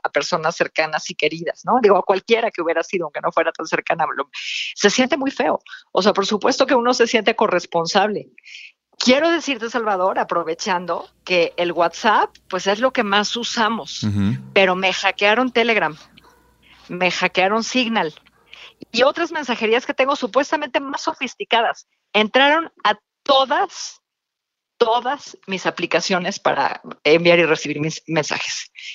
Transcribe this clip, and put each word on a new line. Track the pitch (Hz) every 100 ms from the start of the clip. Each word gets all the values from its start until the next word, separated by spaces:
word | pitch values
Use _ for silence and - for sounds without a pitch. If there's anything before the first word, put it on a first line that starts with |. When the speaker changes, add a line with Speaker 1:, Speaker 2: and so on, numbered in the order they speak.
Speaker 1:
a | -
personas | 143 147 175 156 -
cercanas | 170 - 156 156 -
y |
queridas, | 180 156 160 165 -
¿no? | 165 240
Digo, | 208 190
a |
cualquiera | - 190 - 226 226
que | -
hubiera | 165 165
sido, | - 190 156
aunque | 147
no | 160
fuera | 175 165
tan | - 160
cercana, | 165 - 165 139 127
lo, | 139 - - - -
se | - 202
siente | 226 254 320
muy | 269
feo. | - 294 - - - -
O | -
sea, | 202
por | 190 196
supuesto | 214 208 - 269
que |
uno | 262 240
se | 247 233
siente | 226 208 214
corresponsable. | 214 180 - 170 165 196 208 185 143 _ - - - _ _ -
Quiero | - 269 330
decirte, | 339 277 240 226
Salvador, | 240 214 185 190 247
aprovechando, | 226 170 160 165 214 180 175 170 - _
que | - 180 165 -
el | 175
WhatsApp, | 170 170 - 226 226 403 _ -
pues, | 185 190
es | 208
lo | 254
que | 254
más | 208 202 202 240
usamos, | 233 240 220 220 - -
Speaker 2:
Ujú. | 110 101 98 131 -
Speaker 1:
pero | 202 185 180
me | 190
hackearon | 190 196 - 202 220 254
Telegram, | 240 233 214 156 160 - _ _ _ _ _ _ - -
me | 180 180
hackearon | - 180 - 190 220
Signal | 220 254 233 220 160 - _ _ _ - - - -
y | 226
otras | 262 320 330
mensajerías | 320 262 226 220 233 -
que |
tengo | - 262 285
supuestamente | 240 247 285 311 294 302
más | 277 285
sofisticadas. | - 320 254 - 202 233 240 - - _ _
Entraron | 208 214 254 277 311 330 _
a | 208 208 _ _
todas, | - 269 262 311 392 - - - _ _ _ _ _ _ _ -
todas | 233 240 240 - - - -
mis | 190 -
aplicaciones | - 170 165 - 180 180 -
para | 143 139 131 - - -
enviar | 147 160 170 170
y | 160
recibir | 156 147 147
mis | 156 - -
mensajes. | 160 147 - - - - - -